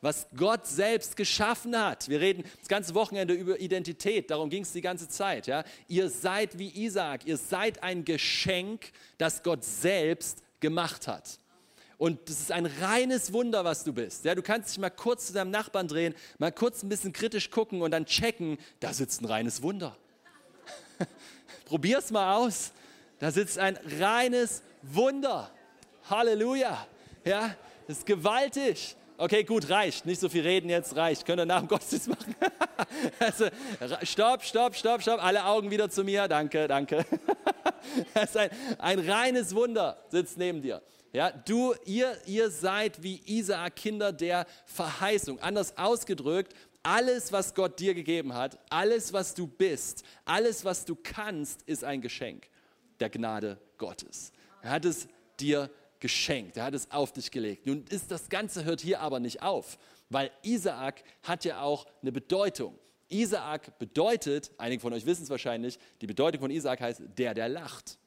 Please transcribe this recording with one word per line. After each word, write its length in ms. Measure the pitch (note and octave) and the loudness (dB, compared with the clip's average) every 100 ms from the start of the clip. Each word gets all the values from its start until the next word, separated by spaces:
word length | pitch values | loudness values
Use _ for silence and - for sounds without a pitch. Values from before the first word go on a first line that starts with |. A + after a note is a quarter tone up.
was 240 | C#3+ D3 - D3 | 0 -2 -8 0
Gott 300 | F#3 A#3 - | 2 2 0
selbst 500 | C#3 G3+ A3+ - - | 2 2 2 -2 -2
geschaffen 580 | G3+ - G#3+ A#3+ A#3 | 0 2 2 0 -2
hat. 320 | A#3 G#3 B2 - | 0 0 -2 -2
Wir 100 | C#3+ | 2
reden 240 | F#3 F#3 E3 - | 2 2 -4 -14
das 100 | - | 0
ganze 260 | G3 E3+ | 0 2
Wochenende 380 | F3 G#3+ G3 F#3 | 0 2 0 0
über 260 | F3+ F#3 F#3 | 0 0 -2
Identität, 720 | F3+ F#3 E3+ D#3+ G3+ A3 - | 0 -2 -2 -2 0 0 0
darum 200 | D3+ D#3 | -2 -2
ging's 220 | F3+ F#3+ | -4 -4
die 100 | F3 | -4
ganze 260 | F3 F3+ E3 | -4 -6 -8
Zeit. 380 | - G3 D3 A2+ | -4 -2 -2 -2
Ja? 180 | C#3 D#3+ - _ | -2 -4 -14 _
Ihr 220 | F3 F#3 | 0 0
seid 480 | F#3 - G3 G#3+ F3 | 0 -2 0 -2 -4
wie 100 | G3 D#3 | -10 -6
Isaak, 400 | A3 G3 E3 C3+ | -2 -2 -2 -4
ihr 140 | D3+ D3+ | -4 -4
seid 440 | - F#3 A3 - | -2 0 0 -2
ein 220 | F3+ F3+ | -4 -4
Geschenk, 880 | D#3+ D#3 - - - F3+ F#3+ A3+ - - - _ | -2 0 0 0 2 0 0 -8 -12 -20 -20 _
das 260 | E3 - | 0 0
Gott 220 | E3+ D#3 | 0 0
selbst 760 | - - E3+ G3 D#3 E3 - - _ _ | -2 0 2 4 2 0 -4 -10 _ _
gemacht 480 | D#3 E3 E3 - - | -2 0 -2 -4 -8
hat. 300 | F#2+ - - _ _ _ _ - _ | -8 -10 -18 _ _ _ _ -20 _
Und 320 | E3 D#3 - | 0 0 -6
das 120 | D#3 | -8
ist 120 | - | -2
ein 140 | F3 E3+ | -2 -2
reines 680 | C#3 F#3 A3+ B3+ B3+ - | -2 2 4 4 2 2
Wunder, 320 | G#3+ A#3+ A3 | 0 2 2
was 180 | F3 D#3 | 2 0
du 120 | D#3 | -2
bist. 320 | A#2+ G#2+ - E3 | -4 -4 -2 0
Ja, 80 | |
du 80 | F3+ | 0
kannst 300 | F#3 A3+ G#3+ | 2 0 0
dich 60 | - | -4
mal 120 | F#3+ | -4
kurz 380 | - A#3 A#3+ - | -2 -2 -2 -2
zu 40 | |
deinem 180 | G3 F#3 | -2 0
Nachbarn 380 | G#3 G#3+ G3 F3 | -2 -2 -2 0
drehen, 260 | D3 E3+ D3+ - - | 0 0 -2 -14 -2
mal 160 | D#3 | -2
kurz 300 | - A#3+ - | 2 0 0
ein 80 | G3 | -4
bisschen 240 | G#3 G3 | -4 -4
kritisch 360 | - A3+ G#3+ - | -2 -2 0 -2
gucken 300 | - A3 F#3 | 0 0 0
und 100 | E3 | 2
dann 140 | D#3+ | 0
checken, 540 | D#3 - A#3 A3+ E3+ D3 - _ | 2 2 2 0 -2 -4 -8 _
da 120 | A#2 | -6
sitzt 300 | B2 C3 - | -2 -2 -2
ein 20 | |
reines 380 | A#2 A2 A#2 - | 0 0 0 -2
Wunder. 340 | D3 G3+ E3 - _ _ - - - - - - - - | -4 -4 -8 -12 _ _ -20 -20 -20 -20 -18 -18 -20 -6
<laughs> 80 | F3+ - - - - - | -6 -6 -20 -20 -20 -20
Probier's 460 | - D#3 D#3 C4+ - | -2 2 4 4 4
mal 260 | A3 F#3+ G3+ | 2 4 4
aus. 360 | A#3+ F#3 - - - - - _ | 4 0 -6 -10 -20 -20 -20 _
Da 120 | D3+ | 2
sitzt 280 | D3+ G3+ - | 2 2 2
ein 200 | F#3+ F#3+ D#3+ D3 | 2 0 -8 0
reines 640 | F#3+ A#3 B3+ B3 A#3 - - - | 4 4 4 4 2 -2 -10 -20
Wunder. 680 | C#3 D3+ B3+ C#4 C4+ F#3 G2+ - - - - - - | -2 4 4 4 -2 -2 -6 -16 -20 -20 -20 -20 -2
Halleluja. 800 | G3+ A#3 G#3+ A3+ C4+ B3+ C3 G#2+ - - - | 4 4 4 4 2 0 -2 -8 -18 -20 -6
Ja, 300 | E3+ G3 A3+ F#3+ - - - | 0 0 0 -6 -16 -20 -12
das 120 | D3+ | -10
ist 80 | - | 0
gewaltig. 920 | G3 E3+ A#3 C#4 C4+ C4+ - - - - - | 2 4 4 2 2 0 0 -6 -14 -20 -2
Okay, 280 | E3+ G#3 | 2 4
gut, 240 | G#3 A3 C#3+ | 4 2 4
reicht. 380 | F#3+ G3 - E3 | 2 2 -2 -4
Nicht 140 | F3+ | -2
so 80 | F3+ | 2
viel 140 | E3+ | 2
reden 260 | D#3+ F#3 E3+ | 4 2 2
jetzt, 280 | F3 E3+ C#3 | 0 0 0
reicht. 280 | E3 D3+ | 2 2
Könnt 140 | - F3 | 0 0
ihr 80 | E3+ | 4
nach 140 | F3+ | 2
dem 80 | E3 | 4
Gottesdienst 400 | G3 - - - | 0 0 -4 -2
machen. 260 | - G#3+ - | -4 -6 -2
<laughs> 40 | F#4+ - - - G#3 C#4 C4+ - | -2 0 -4 -2 -4 -2 -4 0
Also, 240 | A#3 - G#3+ G#3+ C4+ G3+ | 0 4 0 0 -10 -8
ra-, 260 | B2 D#3 | -6 -4
stopp, 380 | E3+ - A3 B3+ | -4 4 4 4
stopp, 320 | - A3 A#3+ | 0 2 2
stopp, 280 | - A3+ A#3 | 2 2 2
stopp. 200 | A3 A3+ | 2 2
Alle 220 | F3+ G3+ | 4 4
Augen 260 | F#3+ G#3+ G3+ | 4 2 2
wieder 180 | G3+ G#3 | 0 0
zu 120 | G3 | 0
mir. 240 | G3 G3 G3 | 0 2 4
Danke, 400 | D3+ D3+ D#3 D3+ | 2 2 0 2
danke. 380 | C#3 C#3+ D3+ E3+ | 2 2 0 0
<laughs> 1040 | - - F#4+ - - - - C4 C#4+ - | -2 0 0 0 0 -2 -2 -4 -4 0
Das 160 | G#3+ G#3+ | 2 2
ist 60 | G#3+ | 2
ein, 140 | G3+ A3 C4 A3+ | 0 0 -8 -2
ein 200 | E3+ F#3+ | 0 2
reines 560 | E3 G#3 B3+ B3 F#3 | 2 2 4 2 2
Wunder 480 | F#3+ B3 A3 E3 - - | 2 2 2 0 -2 0
sitzt 300 | E3+ F3+ - | 0 0 -2
neben 240 | F3+ E3 | -2 -2
dir. 200 | C3+ F#2 - _ _ | -4 -6 -10 _ _
Ja, 180 | B2 F3 | 0 0
du, 440 | D3 A#2 A3+ B3+ A#3+ | 0 0 2 2 0
ihr, 320 | - G#3 B3+ G#3 - | -2 0 0 -2 -4
ihr 240 | G3+ A3+ | 0 2
seid 520 | D3+ F3+ G3+ G#3+ D#3+ | 2 0 0 -2 -4
wie 180 | F3 F#3 - | -10 -10 -2
Isaak 500 | G#3+ G3 F#3 F3 - | -2 0 -2 -2 -4
Kinder 360 | G#3+ G#3+ G3+ | -4 0 -2
der 340 | D#3+ E3+ F3 E3+ - - | 0 0 0 -2 -12 -16
Verheißung. 720 | - E3 C#3+ F#3+ G#3 - C3 | -6 -4 0 2 2 0 -4
Anders 360 | E3+ G3+ F#3+ - | -2 0 -2 0
ausgedrückt, 800 | F#3 A#3 - F3 C3+ F3 F#3+ - - _ | 0 0 0 -2 0 0 0 -8 -20 _
alles, 500 | - G3+ B3+ B3 - | 2 4 4 2 0
was 220 | G3 F#3+ | 0 0
Gott 240 | - F#3+ F#3 | 0 0 2
dir 160 | F#3+ | 0
gegeben 400 | F3 D3+ E3 C#3 | 0 0 0 0
hat, 240 | B2 C3 - _ | -2 -4 -6 _
alles, 420 | D#3 G3+ A#3 - | 2 4 2 0
was 220 | F#3+ F#3 | -2 -4
du 120 | - F3 | -6 -8
bist, 580 | - F#3+ C#3 - - - - | 0 2 2 -6 -10 -16 -16
alles, 400 | - F3+ A#3 A3 | -2 2 2 0
was 200 | G3 F3+ | -4 -4
du 120 | - D#3+ | -4 -8
kannst, 640 | - - G#3+ F3 D3 - | -8 -8 -6 -6 -6 -10
ist 220 | - D#3 | -6 -6
ein 160 | B2+ C#3 | -4 -4
Geschenk 480 | A#2+ - A#2+ D2+ - _ _ _ _ _ | -6 -8 -8 -10 -20 _ _ _ _ _
der 100 | A2+ | -4
Gnade 480 | A2+ A2+ G#2+ G#2 G2 - _ | -2 -4 -2 -4 -6 -16 _
Gottes. 540 | G2+ F2+ - - - _ - - | -10 -10 -14 -14 -16 _ -20 -16
Er 80 | A#2 | -4
hat 140 | D3+ | 0
es 240 | E3+ D#3 - - _ - | 0 0 -8 -18 _ -6
dir 320 | C#3+ C#3+ C#3 - _ _ | 0 2 0 -10 _ _
geschenkt, 560 | B2 - - C#3 F#2+ A2 | -4 -2 0 -2 -4 -6
er 80 | |
hat 100 | B2 | -6
es 160 | C#3 - | -6 -6
auf 220 | C#3+ C#3 | -2 -2
dich 180 | - - | -4 -8
gelegt. 360 | C3+ A2 G2 - | -4 -4 -4 -4
Nun 180 | C#3+ - | -4 -4
ist 220 | G3+ - | -8 -6
das 180 | F3 - | -10 -4
Ganze 360 | F#3+ G#3+ F#3 | -4 -4 -4
hört 160 | D#3 E3 | -4 -2
hier 200 | D#3+ F#3+ | -2 -2
aber 200 | D3+ C3 | 0 -2
nicht 220 | A#2+ - | -4 -4
auf, 360 | F3+ E3+ - - - - _ | -2 -2 -6 -18 -20 -20 _
weil 220 | C3+ C#3 - | -2 -2 -6
Isaak 600 | G#3 A#3 F3+ B2+ C3+ - - _ | -2 0 0 -4 -8 -8 -20 _
hat 220 | - F3 | -6 -4
ja 160 | F3 A2 | -2 -2
auch 260 | C#3+ C#3+ - _ | -2 -2 -4 _
eine 100 | C3+ | -4
Bedeutung. 680 | C3 - F#3 G3+ - A2 - _ _ _ | -4 -2 2 2 0 -8 -10 _ _ _
Isaak 680 | G3 A3+ G3 D3+ D3+ - _ | 0 0 0 -2 -8 -10 _
bedeutet, 720 | A2 - G3 A#3 - D3 - _ | -4 2 4 2 0 -2 -4 _
einige 240 | A#2 B2+ | -4 -2
von 120 | A#2+ | -2
euch 120 | A#2 | -4
wissen 200 | A#2 F3 | 0 -2
es 60 | D3 | -2
wahrscheinlich, 480 | C3 C3 A#2 A#2+ - - _ | -4 -4 -4 -6 -8 -20 _
die 60 | G#2 | -8
Bedeutung 340 | G#2+ D#3 D#3 | 2 2 2
von 100 | C3 | -2
Isaak 300 | D#3 C#3 B2+ | -2 -2 -2
heißt, 220 | A#2+ A#2+ - G#2 | -2 -6 -12 -2
der, 160 | B2 | -2
der 140 | A2 A2+ | 0 -4
lacht. 500 | D#3 D3 - - - | -4 -8 -14 -16 -20